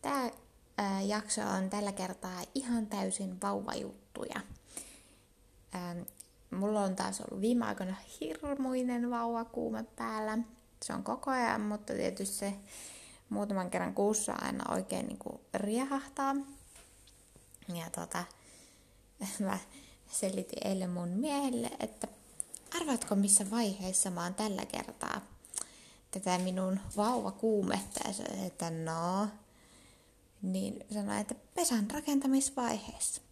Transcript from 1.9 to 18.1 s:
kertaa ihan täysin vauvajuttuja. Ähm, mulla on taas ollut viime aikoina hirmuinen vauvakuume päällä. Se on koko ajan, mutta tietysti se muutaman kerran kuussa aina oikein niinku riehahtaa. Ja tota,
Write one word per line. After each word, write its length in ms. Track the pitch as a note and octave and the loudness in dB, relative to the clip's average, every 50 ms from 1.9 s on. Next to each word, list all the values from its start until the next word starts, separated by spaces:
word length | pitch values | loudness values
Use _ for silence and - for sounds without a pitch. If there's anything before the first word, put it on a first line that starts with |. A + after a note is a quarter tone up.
kertaa 500 | G3 G3+ F#3 F#3 F#3 - - F#3 F3+ F3+ F3+ - - | -2 -2 -4 -4 -4 -6 -8 -8 -6 -6 -8 -4 -4
ihan 320 | C#4 B3+ A#3+ A#3+ A#3 A3 | -4 0 2 2 2 2
täysin 540 | G#3 G#3 G3+ G3 F#3+ F#3+ - G3 F#3+ F#3 F#3 | 0 0 0 0 0 0 0 -2 -4 -4 -2
vauvajuttuja. 960 | G3+ G3+ G3 G3+ G3+ - - - - G3 - - - - - - - - - - - - - - - - - - - - - - - - - - - _ - - - - - - - - - | -2 0 0 0 -2 -2 -2 -2 -4 -6 -8 -12 -20 -12 -10 -8 -8 -4 -6 -6 -6 -8 -16 -18 -16 -16 -14 -14 -14 -14 -18 -20 -20 -20 -20 -20 -20 _ -20 -20 -20 -20 -20 -20 -20 -10 -8
Ähm, 240 | F#3 F3 F3 F3 F3 E3+ - - - - - - - - - | -6 -6 -6 -6 -6 -8 -10 -12 -16 -20 -20 -20 -20 -14 -8
mulla 300 | - F#3 G3 G#3 G#3+ G#3+ | -2 0 0 2 4 4
on 160 | G3+ F#3+ F#3 | 4 2 2
taas 240 | G3 F#3+ G3 F#3+ - | 2 0 -2 -2 -4
ollut 200 | - - - G3 | -6 -6 -4 2
viime 260 | G3 A3+ B3 A#3+ A3+ | 4 4 4 4 4
aikoina 280 | G#3+ G3+ G3 F#3+ F#3 F#3+ - - - - - | 2 0 -2 -2 -4 -4 -6 -10 -16 -10 -6
hirmuinen 920 | D4+ D#4 D#4+ D#4 - C#4+ C#4 C#4 C4 B3+ B3+ B3+ B3+ B3 B3 A#3+ A#3+ A#3+ | -6 -4 -4 -4 -2 -2 0 0 0 0 2 2 2 2 2 0 0 0
vauvakuume 760 | B3 A#3 A#3 A#3 A#3 A3+ A#3 A#3 - A#3+ A#3 A#3 A3 A3 A3+ A3+ - | 0 0 0 0 0 0 -2 -2 -4 -2 -2 0 -2 -2 -6 -8 -8
päällä. 420 | - A#3 A3+ A3 A3 G#3+ G#3+ G#3+ A#3 A#3 - - - - - - - | -6 -6 -4 -2 -2 0 0 0 0 -2 -2 -8 -20 -20 -20 -14 -12
Se 100 | - - | -6 -4
on 120 | - - G3 | -4 -2 0
koko 260 | G#3 A#3 B3 - C#4 | -2 -2 -2 0 0
ajan, 300 | C4 B3+ A#3+ A3+ - A3 | 2 4 4 4 4 2
mutta 340 | G#3+ G#3 G#3 G#3 G#3 - - | 2 0 -2 -2 -2 -2 0
tietysti 420 | - - F#3+ F#3+ G3 G3 G3 - | 2 2 0 0 0 -4 -2 -2
se 180 | - G3+ G3 G3 G3+ G3+ - - - - - - - - - - - - - | -2 -2 -2 -2 -4 -10 -14 -14 -14 -14 -14 -14 -16 -18 -20 -20 -20 -8 -4
muutaman 420 | G#3 G3+ G#3 G#3 G3+ F#3+ F3+ F3+ | -2 -2 0 0 0 0 0 0
kerran 240 | F#3 F3+ F3+ F3+ F#3+ | 0 0 0 0 2
kuussa 380 | G3 G3+ G#3 G#3+ - - - | 4 4 4 4 2 0 0
aina 420 | - - - - - - - - - | -2 -2 -2 -2 -2 -2 -2 0 0
oikein 320 | - F#3+ - - - - | -2 0 -2 -2 -2 -2
niinku 340 | - - - - - - - - - - | -4 -6 -6 -8 -10 -10 -10 -12 -4 -2
riehahtaa. 840 | F#3+ G3 G3+ A3 A#3+ C4+ C4+ C#4 C4+ C#4 - - - C#4 C4+ C#4 C#4 C#4 C#4 C#4 - - - - - - - - - - - - - - - - - - - - - - - F3 | -2 0 2 2 0 0 0 -2 -2 -4 -6 -4 0 0 2 2 0 -2 -4 -14 -20 -20 -20 -20 -20 -20 -20 -20 -20 -20 -20 -20 -20 -20 -20 -20 -20 -20 -20 -20 -16 -10 -8 -6
Ja 160 | E3+ E3 E3+ | -6 -6 -6
tota, 340 | - - E3+ - | -6 -6 -6 -4